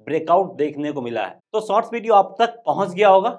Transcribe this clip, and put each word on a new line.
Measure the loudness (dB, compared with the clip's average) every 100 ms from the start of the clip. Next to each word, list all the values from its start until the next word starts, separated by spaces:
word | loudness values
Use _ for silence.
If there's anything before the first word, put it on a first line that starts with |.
| -6
ब्रेकआउट | -4 0 0 0 -4
देखने | -6 -4 -8
को | -6
मिला | -6 -6
है। | -6 -10 _
तो | -6
शॉर्ट्स | -2 -2 -2
वीडियो | -4 2
आप | 2 2 0
तक | -2 -2 -4
पहुंच | -4 -2
गया | 2 6
होगा, | 6 4